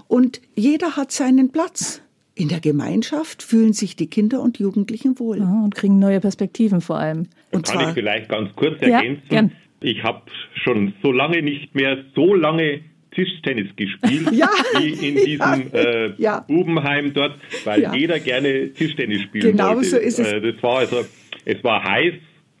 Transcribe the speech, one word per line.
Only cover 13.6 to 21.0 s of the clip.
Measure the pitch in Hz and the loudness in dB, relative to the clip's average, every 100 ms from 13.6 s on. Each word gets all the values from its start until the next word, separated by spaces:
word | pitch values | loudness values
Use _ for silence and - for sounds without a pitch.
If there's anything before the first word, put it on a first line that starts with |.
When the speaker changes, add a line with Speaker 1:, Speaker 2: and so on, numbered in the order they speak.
| 98 - | -6 -6
Speaker 3:
gespielt | 98 - 233 285 320 | -8 -2 -2 0 0
Speaker 1:
<laughs> | |
Ja. | 233 330 403 508 466 | 2 2 2 0 0
Speaker 3:
wie | 302 - 269 | 0 -2 -2
in | 135 - 147 | 2 2 2
Speaker 1:
Ja. | 139 135 | 0 0
Speaker 3:
diesem, | 127 | 0
äh, | 117 120 117 110 - | 0 2 0 -2 -2
Speaker 1:
Ja. | 214 208 - | -2 -2 0
Speaker 3:
Bubenheim | 156 180 165 139 143 143 | 0 2 0 0 0 0
dort, | 143 143 147 - - - | -2 -2 -4 -12 -10 -2
weil | 107 | 2
Speaker 1:
Ja. | - | 2
Speaker 3:
jeder | 131 160 160 | 2 0 0
gerne | 127 127 139 135 135 | -2 0 0 0 -2
Tischtennis | - 160 151 120 104 | -2 -4 -2 -4 -4
spielen | 98 - 226 | -4 0 4
Speaker 1:
Genau | 202 196 226 | 4 4 2
Speaker 3:
wollte. | 262 | 2
Speaker 1:
so | 262 | 2
ist | 220 - | 2 0
es. | 110 | 0
Speaker 3:
Äh, | 107 | 0
das | 110 113 | -2 -2
war | 120 131 | 0 0
also, | 120 120 | 0 -2